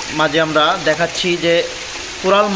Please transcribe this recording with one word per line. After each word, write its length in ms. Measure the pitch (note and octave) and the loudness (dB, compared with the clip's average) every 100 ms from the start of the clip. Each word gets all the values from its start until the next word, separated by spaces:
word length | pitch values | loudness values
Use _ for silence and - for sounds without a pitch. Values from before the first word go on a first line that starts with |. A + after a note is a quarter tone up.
| C#3 D3+ | -6 -2
মাঝে 200 | D#3 D#3 D#3 | 0 2 2
আমরা 180 | D#3 D#3 F#3 D#3 | 2 2 2 0
দেখাচ্ছি 420 | D#3 E3+ - F#3 E3+ E3 | 0 -2 -2 -2 0 2
যে 80 | E3+ - - - - - - | 2 0 -6 -10 -12 -12 -4
কোরাল 260 | F#3+ G3+ G#3 | 2 2 2